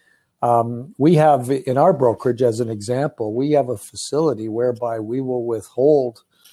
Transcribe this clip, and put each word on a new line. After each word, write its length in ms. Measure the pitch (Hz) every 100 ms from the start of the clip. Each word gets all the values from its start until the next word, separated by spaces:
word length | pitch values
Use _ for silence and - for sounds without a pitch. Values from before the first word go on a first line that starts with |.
| _ _ _ -
um, 520 | 120 120 117 120 143 -
we 180 | 151 160
have 340 | 156 139 123
in 280 | 135 131 127
our 140 | 170
brokerage, 500 | 143 127 107 127 117
as 180 | 123 110
an 100 | 113
example, 640 | 107 104 123 156 - 107
we 180 | 113 143
have 180 | 147 127
a 80 | 113
facility 720 | - - - 143 160 107 110
whereby 520 | 110 123 120 120 113
we 200 | 107 127
will 240 | 131 123
withhold 800 | 117 113 - - 139 151 123 113 _ _ _